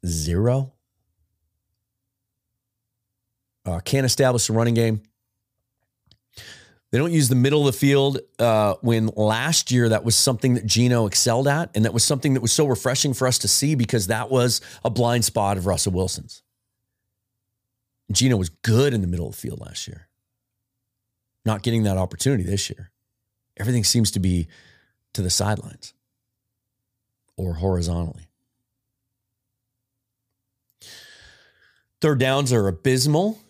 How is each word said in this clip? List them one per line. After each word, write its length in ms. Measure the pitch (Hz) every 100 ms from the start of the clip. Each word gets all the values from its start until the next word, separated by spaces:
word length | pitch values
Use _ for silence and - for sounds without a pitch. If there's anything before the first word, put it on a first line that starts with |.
| 90
Zero. 640 | 82 78 87 113 131 135 _ _ _ _ _ _ _ _ _ _ _ _ _ _ _ _ _ _ _ _ _ _ _ _ _ _ _ _ _ -
Uh, 140 | 85
can't 260 | - 135 131
establish 420 | - 131 123 -
a 60 |
running 200 | 110 117
game. 280 | 117 113 107 - _ _ _ _ _ _ _ _ _ _ _ _ - - - - _ _
They 80 | 117
don't 140 | 165
use 160 | 165 131
the 60 |
middle 320 | 131 131 147 143
of 80 |
the 40 | -
field, 420 | 139 139 139 131 - -
uh, 360 | 117 110 104 95
when 280 | 120 117 110 -
last 560 | 107 110 143 170 -
year 160 | 127 117
that 160 | 110
was 100 | 113
something 400 | 110 - 127 135
that 100 | 123
Geno 420 | 104 110 123 123 107
excelled 420 | - 127 117 139
at, 220 | 143 170
and 100 | 107
that 80 | 110
was 120 | 117
something 300 | - 139 147
that 60 | 131
was 120 | 117
so 140 | - 147
refreshing 480 | 123 131 135 147
for 120 | 123 127
us 120 | 123
to 100 | -
see 260 | - 139
because 320 | 151 113 123 92
that 240 | 110 107
was 300 | 131 123 110 - -
a 60 | 117
blind 340 | 113 120 120
spot 320 | 110 - 101 98
of 100 | 90
Russell 260 | 90 -
Wilson's. 500 | 92 92 - - - _ _ _ _ _ _ _ _ _ _ _ _ _ _ _ _ _
Geno 240 | 101 127 113
was 120 | 87
good 460 | _ - 110 143
in 60 | 117
the 80 | 92
middle 180 | 87 71
of 60 |
the 60 | -
field 220 | - -
last 280 | - - -
year. 200 | - - _ _ _ _ _ _ _ _ _ _ _ _ _
Not 180 | 117 107
getting 200 | 120 117
that 160 | 107 95
opportunity 460 | 92 - 131 139
this 260 | 90 98 -
year. 220 | - 92 _ _ _ _ _ _ _
Everything 260 | 107 123
seems 300 | 101 120 107
to 80 | 101
be 260 | 92 90 82 - _ _ _ _ _
to 80 | -
the 80 | 90
sidelines 640 | - 98 107 - - - _ _ _ _ _ _ _ _ _ _ _ _ _ _ -
or 180 | 92
horizontally. 720 | 80 95 90 85 85 85 - - _ _ _ _ _ _ _ _ _ _ _ _ _ _ _ _ _ _ _ _ _ _ _ _ _ - - - - - _ _ _ _ _ _ _
Third 200 | 160 139
downs 320 | 131 135 139
are 160 | 120 98
abysmal. 720 | 85 131 131 135 151 202 220